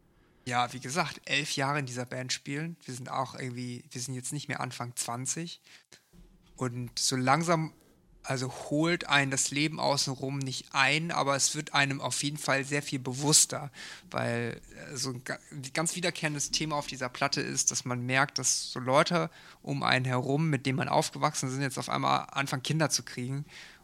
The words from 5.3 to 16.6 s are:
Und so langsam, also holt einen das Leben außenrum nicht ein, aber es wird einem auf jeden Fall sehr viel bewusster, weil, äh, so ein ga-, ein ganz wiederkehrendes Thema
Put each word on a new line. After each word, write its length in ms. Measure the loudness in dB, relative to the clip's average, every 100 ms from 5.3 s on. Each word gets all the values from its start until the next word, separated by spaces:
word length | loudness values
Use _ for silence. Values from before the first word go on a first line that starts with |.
| -6 -8 -12 -18 -20 _ -20 _ -20 -20 -20 _ -4
Und 420 | -4 -2 -6 0
so 160 | 2
langsam, 580 | 4 6 6 6 2 2 -6 -20 _ _ -16
also 300 | -4 -2 -2 -6 -2
holt 380 | 2 4 2 4
einen 220 | 4 4
das 200 | 2 0
Leben 280 | 2 0 2
außenrum 600 | 2 2 0 -2 -4 -4
nicht 280 | -4 -6 -2
ein, 380 | 4 4 4 2
aber 260 | 0 2 2
es 180 | 2
wird 180 | 0 0
einem 280 | 2 2 0
auf 220 | -2 -2
jeden 140 | -2 -2
Fall 280 | 0 0
sehr 180 | 0 -2
viel 160 | -2 -4
bewusster, 720 | -4 -2 4 6 6 2 -8 -12 -16 -16 -6
weil, 500 | -2 0 -2 -4 -6 -14 -16 -12
äh, 40 | -8
so 140 | -6
ein 140 | -6
ga-, 140 | -8 -8 -10
ein 100 | -12 -4
ganz 220 | -2 0 0
wiederkehrendes 540 | -2 0 -2 -2 -2
Thema 260 | -2